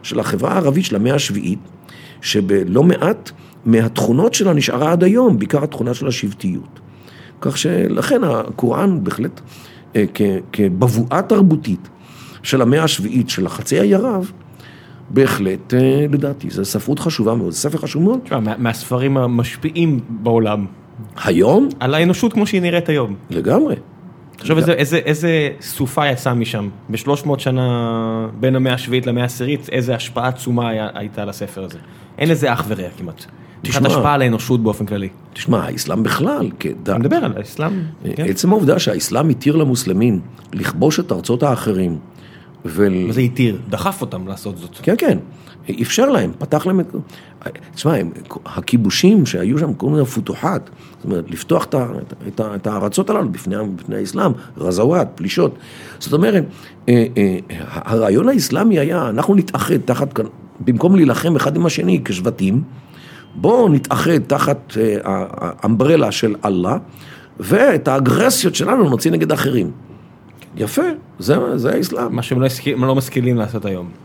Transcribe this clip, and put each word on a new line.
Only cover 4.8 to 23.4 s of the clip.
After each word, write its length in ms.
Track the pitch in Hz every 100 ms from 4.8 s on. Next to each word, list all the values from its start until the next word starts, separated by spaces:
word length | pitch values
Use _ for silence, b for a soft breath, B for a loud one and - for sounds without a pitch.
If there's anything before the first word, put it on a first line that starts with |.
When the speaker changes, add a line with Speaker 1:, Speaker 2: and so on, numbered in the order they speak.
| 151
Speaker 1:
עד 120 | 175
היום, 340 | 180 220 254 135
בעיקר 240 | 101 147
התכונה 300 | 143 - 120
של 140 | 123 143
השבטיות. 720 | 120 101 101 95 87 - - - B B B B B
כך 160 | 135 139
שלכן 680 | 185 175 - - - 269
הקוראן 800 | 196 113 110 - 120 139 196 175
בהחלט, 380 | 95 - 127 - - B B B B 117
אה, 80 | 98
כ-, 80 | - 104 95 -
כבבואה 680 | - 101 90 123 110 117 151
תרבותית 680 | 196 208 196 151 131 90 - - B B B B
של 180 | - 131
המאה 220 | 120 147
השביעית, 460 | 160 - 98 127 -
של 160 | - 90
החצי 340 | - - 147
האי 140 | 202 196
ערב, 360 | 254 202 185 - - B B B B B B
בהחלט, 640 | 127 135 - 95 95 -
אה, 320 | 127 131 135 147
לדעתי, 380 | 143 143 143 -
זה 160 | 147 98
ספרות 340 | 107 113 143
חשובה 360 | 165 156 107 117
מאוד, 160 | 90
זה 60 | 78
ספר 200 | 147 156
חשוב 260 | - 147
מאוד. 160 | 180 254
Speaker 2:
תשמע, 160 | - 135
מה-, 160 | 107 113
מהספרים 600 | 117 110 - 123 135 135
המשפיעים 840 | 123 120 120 - 156 160 165 135 -
בעולם. 560 | 113 117 117 110 104 98 - - - - -
Speaker 1:
היום? 460 | - 87 101 185 269 -
Speaker 2:
על 140 | 127
האנושות 400 | 151 175 180 240
כמו 140 | 220 202
שהיא 140 | 196
נראית 280 | 175 170 165
היום. 260 | 151 113 98 -
Speaker 1:
לגמרי. 460 | 85